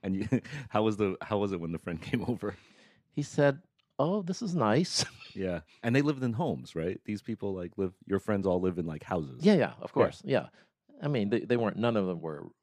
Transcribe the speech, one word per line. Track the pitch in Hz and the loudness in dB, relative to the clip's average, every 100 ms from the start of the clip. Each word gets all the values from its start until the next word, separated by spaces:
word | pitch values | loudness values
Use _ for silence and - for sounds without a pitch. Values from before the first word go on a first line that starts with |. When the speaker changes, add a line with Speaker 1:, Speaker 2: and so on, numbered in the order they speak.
Speaker 1:
And | 98 95 | -2 -2
you, | - | 0
<laughs> | 127 - 147 131 | -2 -2 -14 -2
how | 107 | 2
was | 110 104 | 2 2
the, | 104 92 | 0 0
how | - 107 | -2 0
was | 101 | 0
it | 95 | -2
when | 82 | -4
the | 82 | -6
friend | - 82 | -6 -8
<laughs> | - | -4
came | 123 95 | -4 -2
over? | 117 104 98 - - - _ _ | -4 -6 -8 -18 -20 -20 _ _
Speaker 2:
He | - | -8
said, | 143 - 143 139 _ _ _ _ | -4 4 4 4 _ _ _ _
"Oh, | 147 208 | 0 0
this | 180 190 | -2 -4
is | 226 170 | -2 2
nice." | 110 113 185 - - | 4 4 4 0 -2
<laughs> | - - - | -6 -16 -6
Speaker 1:
Yeah. | 92 87 - _ | -4 -4 -8 _
And | 117 123 | 2 4
they | |
lived | 143 139 | 4 0
in | 127 | -2
homes, | 113 160 76 62 82 | 0 -2 -2 -6 -4
right? | 82 - - | -4 -4 -6
These | 104 | -8
people, | - 110 101 | -6 -6 -4
like, | 95 87 - | -6 -8 -4
live, | 95 - - | -4 -4 -2
your | 98 | -2
friends | - 101 95 | 2 0 4
all | 90 | 4
live | 92 87 | 2 0
in, | 82 | -4
like, | 78 | -6
houses. | - 92 73 123 175 | -4 -4 -4 0 4
Speaker 2:
Yeah, | |
yeah, | 196 104 - | 4 4 -2
of | - | -6
Speaker 1:
Yeah. | |
Speaker 2:
course. | - 117 - - | 2 2 0 -2
Yeah. | 131 - _ _ _ _ - | -2 -2 _ _ _ _ -8
I | 147 | -2
mean, | 139 101 | 0 2
they, | 113 | 0
they | - 120 | 2 2
weren't, | 113 95 | 2 2
none | 117 113 | 2 2
of | 92 | 0
them | 85 | -2
were | 80 76 82 _ | -6 -8 -12 _